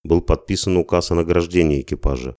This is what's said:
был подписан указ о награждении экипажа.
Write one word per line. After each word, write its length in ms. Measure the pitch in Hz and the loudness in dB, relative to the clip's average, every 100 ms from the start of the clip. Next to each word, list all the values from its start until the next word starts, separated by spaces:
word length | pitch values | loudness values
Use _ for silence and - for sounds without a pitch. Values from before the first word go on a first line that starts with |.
был 180 | 78 85 | 0 0
подписан 560 | - 82 - 95 98 90 | 2 -2 -2 -4 0 0
указ 340 | 82 87 - | 0 -2 0
о 40 | 85 | -2
награждении 680 | 82 87 85 90 80 71 | 2 0 2 2 2 0
экипажа. 540 | - 71 71 65 64 | -2 -4 -2 -2 -8